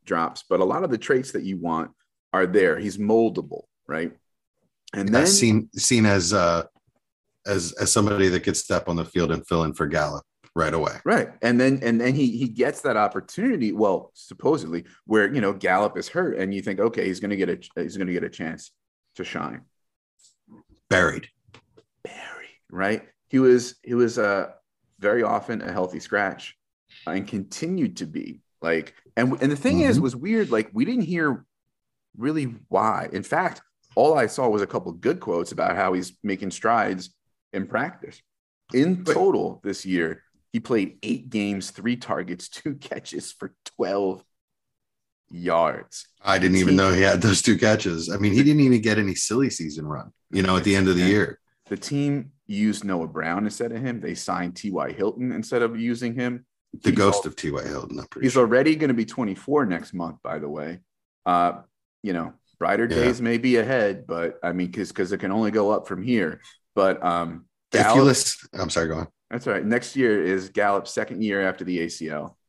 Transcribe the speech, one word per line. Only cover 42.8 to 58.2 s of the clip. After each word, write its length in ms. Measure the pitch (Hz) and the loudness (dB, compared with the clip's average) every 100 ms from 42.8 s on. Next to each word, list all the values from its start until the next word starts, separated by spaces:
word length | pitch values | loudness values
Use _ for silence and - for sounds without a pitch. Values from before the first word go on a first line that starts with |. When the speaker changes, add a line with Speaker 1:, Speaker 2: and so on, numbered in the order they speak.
| - - - 180 - | -10 -12 -10 -12 -12
Speaker 1:
for 220 | - - - - - | -14 -16 -16 -16 -6
twelve 480 | - 98 98 95 - _ _ _ _ _ _ _ _ _ _ | -4 -2 -2 -4 -12 _ _ _ _ _ _ _ _ _ _
yards. 800 | 87 87 82 82 - - - - _ | -8 0 2 2 -2 -10 -18 -20 _
Speaker 2:
I 180 | 98 95 | 0 2
didn't 140 | 92 | 4
Speaker 1:
The 60 | 95 | 4
Speaker 2:
even 100 | 92 | 6
Speaker 1:
team 60 | 92 | 6
Speaker 2:
know 160 | 95 | 6
he 80 | 90 | 6
had 200 | 95 95 | 4 4
those 200 | 107 92 | 4 4
two 160 | - 101 | 4 4
catches. 520 | 110 107 101 82 80 | 4 2 0 -4 -4
I 80 | 98 | -2
mean, 160 | 104 | 2
he 100 | 101 | 4
didn't 180 | 139 151 | 4 6
even 200 | 135 120 | 6 4
get 160 | 110 107 | 4 2
any 180 | 98 87 | 0 -2
silly 340 | - 113 135 | -2 0 0
season 360 | - 80 76 76 | -2 -8 -8 -10
run, 260 | 73 - - _ | -10 -12 -20 _
you 100 | 92 | -2
know, 160 | 95 92 | 2 2
at 60 | |
the 120 | 104 98 | 4 4
end 120 | 95 | 4
of 80 | 90 | 4
the 60 | |
Speaker 1:
Yeah. 60 | 92 | 4
Speaker 2:
year. 320 | 104 95 - _ _ - | 4 2 -4 _ _ -10
Speaker 1:
The 80 | 98 | -10
team 540 | - 143 143 143 139 - - | -4 -2 -2 -2 -6 -16 -8
used 400 | 104 107 101 101 | 0 0 0 -2
Noah 220 | 90 82 | -4 -4
Brown 380 | 80 78 90 104 | -4 -4 -2 -2
instead 260 | - 117 | -4 -6
of 100 | 117 | -4
him. 180 | 131 120 | -6 -6
They 160 | 87 87 | -8 -8
signed 400 | - 87 90 90 | -4 -4 -4 -6
T 160 | 107 | -6
Y 200 | 90 69 | -4 -4
Hilton 400 | - 98 113 127 | -2 -4 -2 -4
instead 300 | 95 113 127 | -6 -4 -2
of 180 | 117 117 | -2 -2
using 360 | 117 120 123 117 | -4 -4 -4 -4
him. 300 | 123 123 - _ _ | -4 -6 -12 _ _
Speaker 2:
The 160 | - - | -4 0
Speaker 1:
He's 80 | - | 4
Speaker 2:
ghost 280 | 98 101 82 | 4 4 -2
Speaker 1:
al-, 40 | |
Speaker 2:
of 60 | - | -6
T 160 | 80 | -6
Y 100 | 71 | -6
Hilton, 360 | 69 73 - - | -6 -8 -8 -10
I'm 80 | - | -12
pretty 180 | - | -2